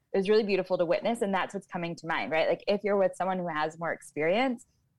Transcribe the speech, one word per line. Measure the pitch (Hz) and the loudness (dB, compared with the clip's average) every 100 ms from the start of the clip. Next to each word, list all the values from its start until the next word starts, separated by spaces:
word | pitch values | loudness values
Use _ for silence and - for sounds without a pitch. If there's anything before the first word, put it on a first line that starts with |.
| _ | _
it | 196 | 0
was | 190 | 4
really | 214 | 4
beautiful | 208 190 180 180 | 4 0 0 0
to | 165 | 2
witness. | 175 208 233 | 0 0 0
And | 202 | 0
that's | 190 160 | 0 -2
what's | 196 - | -6 -8
coming | 185 170 165 | -6 -6 -6
to | 160 | -4
mind, | 156 101 | -2 0
right? | 160 131 | 0 2
Like, | 175 - | 0 0
if | 202 | 0
you're | 202 202 | 2 2
with | 185 | 2
someone | 185 180 185 | 0 -2 -2
who | 175 | -2
has | 151 156 165 | -2 -4 -4
more | 165 | -6
experience, | 101 - 147 160 202 262 240 - _ _ | -6 -8 -2 0 2 0 -2 -10 _ _